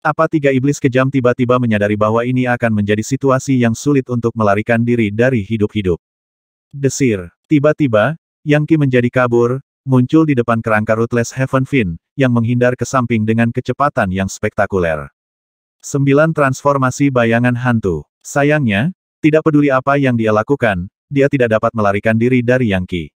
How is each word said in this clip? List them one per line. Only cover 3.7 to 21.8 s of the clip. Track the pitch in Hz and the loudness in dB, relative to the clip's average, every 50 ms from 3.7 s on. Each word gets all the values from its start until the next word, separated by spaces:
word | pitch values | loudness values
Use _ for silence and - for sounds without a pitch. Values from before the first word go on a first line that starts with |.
| 113 | -2
sulit | - - 147 147 135 127 | -2 -2 0 0 0 0
untuk | - 123 120 113 117 - | -2 -6 -2 -2 -4 -2
melarikan | 113 110 104 98 104 110 - 117 117 120 | 0 0 2 2 0 0 0 0 0 0
diri | 117 120 117 113 101 | 0 0 0 0 -2
dari | 101 107 120 131 131 110 | 0 0 0 0 0 -2
hidup-hidup? | 98 98 113 110 104 104 - 107 98 90 85 - _ _ _ _ _ _ _ _ _ _ _ _ _ _ | -2 -4 -2 -2 -2 -2 -2 -4 -2 -2 -2 -4 _ _ _ _ _ _ _ _ _ _ _ _ _ _
Desir. | - 143 139 135 - - 143 123 107 95 87 85 _ _ _ _ | -10 -4 -4 -4 -2 0 0 0 0 -2 -6 -12 _ _ _ _
Tiba-tiba, | 160 143 135 151 151 _ 156 131 113 104 104 131 160 - _ _ _ _ _ | 0 2 2 2 2 _ 0 0 2 2 2 0 -2 -6 _ _ _ _ _
Yang | 147 147 151 151 - | 0 0 0 2 0
Qi | 160 | 0
menjadi | 156 147 135 127 123 120 123 | 2 2 2 2 2 0 2
kabur, | - 131 127 120 117 120 120 120 127 135 _ _ _ _ | 0 0 0 2 2 2 2 0 -2 -6 _ _ _ _
muncul | _ 139 131 127 123 123 156 160 160 151 | _ 0 2 2 2 4 4 2 4 4
di | 143 | 0
depan | 120 117 - 117 113 | 0 0 0 -2 -2
kerangka | 113 113 107 107 107 - 110 | 0 0 0 0 0 0 0
Ruthless | 110 117 113 - 120 117 - - | 0 0 -2 -2 -4 -4 -4 -4
Heaven | 131 131 - - 135 135 | -4 -4 -2 0 -2 -2
Fin, | - - 135 110 87 82 - _ _ _ | 0 0 -2 0 -2 -6 -10 _ _ _
yang | - 135 127 | 0 0 2
menghindar | 120 117 113 113 123 120 120 123 123 | 2 0 0 0 0 2 2 0 0
ke | - 120 | -2 -6
samping | - - 131 123 117 120 110 107 | -2 -2 -2 0 0 -2 -2 0
dengan | 107 113 113 117 117 | 0 0 0 0 0
kecepatan | - - - - 127 - 143 147 _ 131 110 92 92 | -2 -4 -6 -6 -4 -2 -2 -2 _ -2 -2 -2 -2
yang | 95 95 95 | -2 -4 -4
spektakuler. | - - - 107 _ - 101 - - 95 87 82 78 76 71 69 _ _ _ _ _ _ _ _ _ _ _ _ _ _ | -6 -6 -6 -6 _ -2 -2 0 0 -2 -2 -2 -4 -6 -8 -14 _ _ _ _ _ _ _ _ _ _ _ _ _ _
Sembilan | - - - 139 139 139 135 143 156 160 160 | -14 -6 -2 0 2 2 4 4 2 2 2
transformasi | - 143 135 131 - - 143 143 139 131 127 - - 143 139 | 0 0 -2 -2 -2 -2 0 0 2 0 -2 0 0 -2 0
bayangan | 131 123 117 113 117 117 120 123 123 | 2 2 2 2 2 2 0 0 -2
hantu. | 120 127 127 120 113 110 95 85 76 71 _ _ _ | -2 -2 0 0 0 0 -2 -4 -4 -8 _ _ _
Sayangnya, | _ - - 143 139 147 151 151 143 110 101 98 120 180 185 _ _ _ _ _ - | _ -6 -2 0 0 2 0 0 0 0 0 0 -2 -4 -6 _ _ _ _ _ 0
tidak | 156 147 156 | 2 2 2
peduli | 160 165 147 147 147 143 131 | 2 2 2 2 2 2 0
apa | 131 - 139 139 | 0 0 0 0
yang | 143 139 131 120 | 2 2 0 0
dia | 117 113 107 | 0 0 0
lakukan, | 107 107 110 - 143 - - 113 98 87 87 104 _ _ _ _ | 0 0 0 0 -2 0 0 -2 -2 -2 -6 -10 _ _ _ _
dia | 143 139 135 143 - | 0 0 0 2 2
tidak | 135 123 117 110 | 0 2 2 2
dapat | 110 - 117 - | 0 0 -2 -2
melarikan | 113 | 0